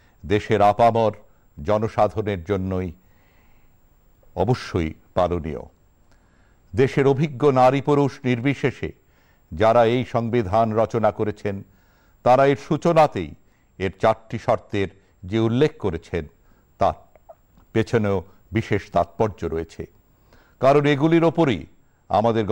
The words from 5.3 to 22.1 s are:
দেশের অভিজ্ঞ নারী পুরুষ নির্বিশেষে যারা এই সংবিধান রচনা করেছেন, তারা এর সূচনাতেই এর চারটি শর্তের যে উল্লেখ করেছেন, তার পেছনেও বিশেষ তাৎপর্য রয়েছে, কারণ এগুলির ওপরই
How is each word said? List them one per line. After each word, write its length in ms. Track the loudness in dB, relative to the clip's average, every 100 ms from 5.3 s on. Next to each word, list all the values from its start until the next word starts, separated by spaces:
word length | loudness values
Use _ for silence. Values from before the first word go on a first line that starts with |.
| -2 -6 -10 -14 _ _ _ _ _ _ _ _ _ _
দেশের 340 | 0 2 4 2
অভিজ্ঞ 300 | 2 -2 2 2 4
নারী 200 | 4 4 0
পুরুষ 240 | 0 0 -2
নির্বিশেষে 680 | -4 -2 -2 -2 -4 -6 -12 -12 _ _ _ _ _
যারা 300 | 0 2 4 4
এই 80 | 2 -2
সংবিধান 520 | -4 -2 -2 0 0 0 0
রচনা 300 | -2 0 -2
করেছেন, 440 | -2 -6 -6 -8 -8 -14 _ _ _ _ _
তারা 180 | 2 4 4
এর 120 | 2 -2
সূচনাতেই 640 | -2 2 2 2 0 -10 -14 _ _ _ -8
এর 140 | -6 0
চারটি 380 | 0 0 -6 -8
শর্তের 500 | -2 -4 -2 -4 -4 -8 _ _
যে 160 | -6 -2
উল্লেখ 320 | 0 2 0 0
করেছেন, 400 | -6 -6 -8 -8 -8 _ _ _ _ _
তার 160 | -2 -2 -12 _ _ -20 _ _ _
পেছনেও 440 | -4 -2 -2 0 -4 -6 _ _ -6
বিশেষ 260 | -4 -6 -2
তাৎপর্য 460 | -2 -2 -2 -4 -2 -8
রয়েছে, 280 | -8 -10 -14 -16 _ _ _ _ _ _ _
কারণ 220 | 2 4 2
এগুলির 360 | 2 2 4 2
ওপরই 300 | 2 0 0 -8 _ _ _ _